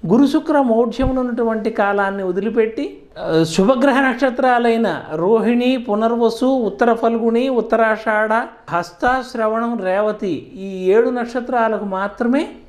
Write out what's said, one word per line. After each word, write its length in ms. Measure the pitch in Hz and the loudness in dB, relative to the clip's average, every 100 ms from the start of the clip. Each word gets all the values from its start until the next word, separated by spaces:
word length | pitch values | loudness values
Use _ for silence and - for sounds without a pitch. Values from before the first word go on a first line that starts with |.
| 165 | 2
గురు 200 | 220 277 | 4 4
శుక్ర 340 | 311 311 294 | 2 0 0
మౌఢ్యములు 580 | 269 226 240 - 262 262 | 2 2 0 0 -2 0
ఉన్నటువంటి 500 | 247 233 233 220 214 | -2 -2 -2 -2 -4
కాలాన్ని 540 | 233 202 202 196 196 | 0 0 2 0 -2
వదిలిపెట్టి, 760 | 190 180 208 233 220 220 285 - - - | -4 -2 -2 0 -2 -2 -8 -10 -20 -12
ఆ, 240 | 170 160 | -2 0
శుభగ్రహ 580 | 160 165 190 254 277 262 | 2 2 2 4 4 4
నక్షత్రాలైన 1000 | 269 247 262 247 262 240 240 226 220 151 - | 2 0 -2 0 2 2 2 2 0 -2 -6
రోహిణి, 680 | 156 175 226 208 240 247 262 | -2 2 2 2 2 2 0
పునర్వసు, 680 | 240 208 226 233 233 226 254 | 0 0 0 2 0 2 0
ఉత్తర 480 | 269 220 - 226 | 2 0 0 0
ఫల్గుణి, 560 | 233 233 233 226 226 262 | 2 0 0 0 0 0
ఉత్తరాషాఢ, 800 | 247 220 220 226 214 226 214 214 220 269 - - | 0 0 2 2 0 -2 0 0 0 -2 -12 -6
హస్త, 540 | 170 170 - 254 262 247 | -4 -4 -2 0 0 -4
శ్రవణం, 460 | 233 220 220 233 233 | -4 -2 -2 -4 -4
రేవతి 760 | 185 190 214 208 208 143 120 - | -2 0 0 -2 -6 -6 -8 -14
ఈ 360 | 196 190 185 | -10 -4 2
ఏడు 180 | 208 247 | 4 4
నక్షత్రాలకు 760 | 247 240 254 240 247 226 214 202 | 0 -4 -6 -4 0 0 -2 -4
మాత్రమే 640 | 190 202 202 233 269 349 - | -6 -6 -4 0 0 -2 -10